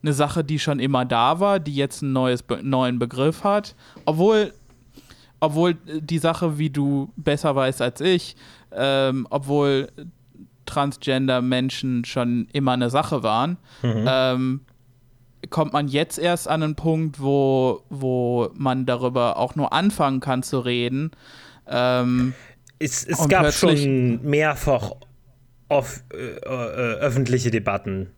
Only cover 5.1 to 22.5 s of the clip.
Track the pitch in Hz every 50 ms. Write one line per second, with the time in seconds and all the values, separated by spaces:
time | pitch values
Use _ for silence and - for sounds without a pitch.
5.1 | - - - _ _ _ - 156 147 156 170 180 175 160 - 160 151 156 151 143
6.1 | 165 160 135 165 165 - 180 165 151 147 156 151 135 147 139 143 143 139 139 -
7.1 | - - 151 156 143 147 - 156 135 139 131 131 131 - 123 127 123 - 147 185
8.1 | 185 170 - - - - - - - - - _ - 101 127 135 139 135 135 135
9.1 | 131 135 117 - - 143 139 135 143 147 143 139 139 135 139 - - - - 175
10.1 | - _ _ _ _ - - _ _ _ _ - - 147 143 143 147 - - 143
11.1 | 131 131 135 131 127 127 123 127 127 127 127 135 - - - 131 127 120 117 -
12.1 | - 135 123 120 120 120 110 - - 147 139 131 127 127 127 120 120 143 151 -
13.1 | 160 131 95 110 107 113 131 160 180 - _ _ - - - 123 110 110 107 127
14.1 | 131 131 131 131 127 127 131 131 131 139 - _ _ _ _ _ _ _ _ _
15.1 | _ _ _ _ _ _ - - - 170 156 147 - 147 147 139 131 143 165 -
16.1 | - - 156 175 175 175 - - 175 160 156 156 151 - 156 165 160 160 160 151
17.1 | 143 143 135 139 139 139 135 135 131 131 131 127 107 - _ _ 139 139 135 131
18.1 | 127 127 123 120 123 120 117 - - - 143 135 127 131 131 131 123 123 127 123
19.1 | 123 127 120 117 87 - 123 123 - 156 143 - - 147 180 202 202 - 160 139
20.1 | 135 131 - 143 131 127 127 - - 131 120 123 123 120 120 120 127 135 151 160
21.1 | - _ - - - - - - - - _ - - 120 123 127 127 127 123 123
22.1 | 123 123 123 131 127 - - -